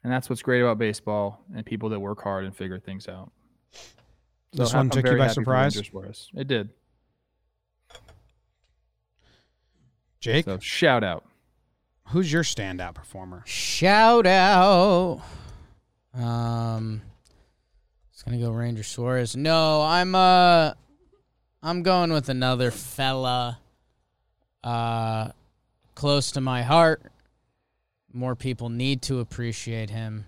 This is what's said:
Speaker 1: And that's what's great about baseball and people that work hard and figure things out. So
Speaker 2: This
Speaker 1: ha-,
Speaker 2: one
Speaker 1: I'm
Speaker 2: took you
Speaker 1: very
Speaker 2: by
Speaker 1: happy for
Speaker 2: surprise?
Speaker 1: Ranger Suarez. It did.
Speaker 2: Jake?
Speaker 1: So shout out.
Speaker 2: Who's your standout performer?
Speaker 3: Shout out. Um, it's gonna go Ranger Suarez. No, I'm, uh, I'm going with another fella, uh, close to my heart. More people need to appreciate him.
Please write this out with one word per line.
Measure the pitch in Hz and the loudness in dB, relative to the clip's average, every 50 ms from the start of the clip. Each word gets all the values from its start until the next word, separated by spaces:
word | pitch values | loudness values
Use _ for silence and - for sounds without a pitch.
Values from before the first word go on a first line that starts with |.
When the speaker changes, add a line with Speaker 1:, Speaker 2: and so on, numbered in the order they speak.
Speaker 1:
And | - 123 | -4 -4
that's | 127 131 - - | -4 -4 -4 -6
what's | 127 113 | -8 -6
great | - - 127 123 | -2 0 2 2
about | 123 120 113 107 | 2 2 0 0
baseball | 117 107 104 - _ 107 104 104 101 101 104 - _ - - | -2 -4 -4 -6 _ -6 -4 -4 -4 -6 -8 -14 _ -16 -14
and | 127 120 | -14 -10
people | - 113 104 110 110 | -10 -10 -8 -6 -6
that | 110 101 | -6 -6
work | 98 101 107 - | -6 -8 -10 -8
hard | - 101 98 95 95 | -8 -6 -6 -6 -8
and | 95 101 | -10 -10
figure | - 95 92 92 92 | -12 -12 -10 -12 -12
things | _ - 95 98 - - | _ -14 -16 -14 -14 -16
out. | 92 92 95 - _ _ _ _ _ _ _ _ | -18 -18 -20 -20 _ _ _ _ _ _ _ _
So | _ - - - _ _ _ _ _ _ _ _ _ _ _ _ - 139 | _ -20 -20 -20 _ _ _ _ _ _ _ _ _ _ _ _ -4 -2
Speaker 2:
This | 123 113 | -2 0
Speaker 1:
ha-, | 120 127 | 2 2
Speaker 2:
one | 131 | 2
Speaker 1:
I'm | 127 | 2
Speaker 2:
took | 131 135 123 | 0 0 2
you | 127 | 2
Speaker 1:
very | 123 123 | 2 2
Speaker 2:
by | 135 | 2
Speaker 1:
happy | 117 110 | 0 0
for | - | -2
Speaker 2:
surprise? | 110 127 131 127 135 143 - | -2 0 2 2 2 0 0
Speaker 1:
Ranger | 107 101 - | -4 -10 -10
Suarez. | - 98 92 98 104 - - _ - | -14 -16 -16 -16 -18 -18 -20 _ -12
It | 135 139 139 | -10 -4 -2
did. | 135 110 101 104 _ _ _ _ _ _ _ _ _ _ _ _ _ _ _ _ _ _ _ _ _ _ _ _ - - _ - _ _ _ _ _ _ _ _ _ _ _ _ _ _ _ _ _ _ _ _ _ _ _ _ _ _ _ _ _ _ _ _ _ _ _ _ _ _ _ _ _ _ | -2 -2 -4 -6 _ _ _ _ _ _ _ _ _ _ _ _ _ _ _ _ _ _ _ _ _ _ _ _ -20 -20 _ -20 _ _ _ _ _ _ _ _ _ _ _ _ _ _ _ _ _ _ _ _ _ _ _ _ _ _ _ _ _ _ _ _ _ _ _ _ _ _ _ _ _ _
Speaker 2:
Jake? | - 117 117 156 170 | -4 -2 0 0 0
Speaker 1:
So | - 95 98 | -2 -8 -8
shout | - - - - 175 151 127 120 107 | -8 -8 -2 2 4 4 4 4 2
out. | 92 85 - _ _ _ _ _ _ _ _ _ _ _ _ _ _ _ _ _ - | -2 -4 -6 _ _ _ _ _ _ _ _ _ _ _ _ _ _ _ _ _ -4
Speaker 2:
Who's | 123 175 190 156 | -2 -2 0 0
your | 147 170 | 0 -2
standout | 160 - - - 101 95 90 90 90 90 87 | -2 -2 -4 -6 -8 -8 -8 -10 -10 -12 -12
performer? | - - - - 95 95 92 90 87 - | -16 -20 -18 -18 -16 -16 -16 -16 -18 -16
Speaker 3:
Shout | - - - - - - - 160 185 202 214 226 226 240 240 214 | -12 -10 -8 -6 -6 -2 2 4 4 6 8 8 8 8 8 6
out. | 180 190 190 180 196 208 180 185 202 196 175 185 208 185 175 185 180 - - - - - - - - - - - _ _ _ _ _ _ _ _ _ - | 6 6 6 6 6 6 6 8 8 8 6 6 6 4 2 2 0 -4 -8 -12 -18 -18 -18 -18 -20 -20 -20 -20 _ _ _ _ _ _ _ _ _ -8
Um, | 123 117 117 117 117 117 117 117 117 117 113 113 110 110 110 110 107 - - - _ _ _ _ _ _ _ _ _ _ _ _ _ _ _ _ _ _ _ | -6 -4 -4 -4 -4 -4 -4 -4 -4 -4 -4 -4 -4 -6 -6 -8 -8 -12 -16 -20 _ _ _ _ _ _ _ _ _ _ _ _ _ _ _ _ _ _ _
it's | _ - | _ -16
gonna | - 117 120 120 | -10 -8 -6 -4
go | 120 117 | -4 -4
Ranger | 113 117 117 120 117 107 | -4 -4 -4 -4 -6 -6
Suarez. | 104 - - - 120 123 127 127 120 113 - | -10 -10 -8 -6 -4 -2 -2 -2 -2 -4 -4
No, | 127 143 160 165 165 160 156 156 151 | -4 0 2 2 2 4 4 2 2
I'm, | 151 156 170 175 180 185 185 | 2 2 2 2 2 2 4
uh, | 185 185 185 185 180 180 175 175 165 160 151 - _ _ _ _ _ _ _ _ _ _ _ _ _ _ _ _ _ | 4 6 8 8 8 8 8 6 6 4 2 -2 _ _ _ _ _ _ _ _ _ _ _ _ _ _ _ _ _
I'm | - 160 175 180 | -6 -6 -4 -2
going | 170 190 185 180 175 165 | 0 2 2 2 2 2
with | 160 151 127 135 | 0 -2 -2 -2
another | 131 127 127 127 127 123 127 120 | -4 -2 0 -2 0 0 -2 -4
fella, | 113 - - - - - 135 131 135 131 131 127 123 123 123 120 120 - _ _ _ _ _ _ _ _ _ _ _ _ _ _ _ _ _ _ _ _ - | -4 -6 -14 -14 -8 -4 -4 -2 -2 -2 -4 -2 -2 -2 -4 -6 -8 -14 _ _ _ _ _ _ _ _ _ _ _ _ _ _ _ _ _ _ _ _ -8
uh, | 127 117 117 117 117 117 117 113 113 110 110 110 113 - _ _ _ _ _ _ _ _ _ _ _ _ | -6 -4 -4 -4 -4 -4 -4 -4 -4 -4 -4 -6 -8 -10 _ _ _ _ _ _ _ _ _ _ _ _
close | - 143 143 143 143 131 - | -6 -2 0 0 0 0 -2
to | - 139 | -4 -4
my | 131 131 127 123 | -4 -2 -2 -2
heart. | 120 123 151 170 170 160 156 - _ - _ _ _ _ _ _ _ _ _ _ _ _ _ _ _ _ _ _ _ _ | 0 4 4 6 6 4 2 0 _ -20 _ _ _ _ _ _ _ _ _ _ _ _ _ _ _ _ _ _ _ _
More | - 123 127 127 123 | -10 -6 -6 -6 -6
people | 120 - 131 123 - 117 117 | -6 -6 -6 -6 -6 -6 -8
need | 117 120 127 135 139 127 | -4 -2 -2 -2 -2 -2
to | - - 135 127 | -4 -4 -4 -4
appreciate | 117 - - - 120 117 110 - - 117 113 113 110 101 | -4 -6 -8 -8 -8 -8 -8 -8 -8 -8 -8 -8 -8 -8
him. | 107 113 113 110 110 107 101 | -8 -8 -8 -8 -10 -12 -14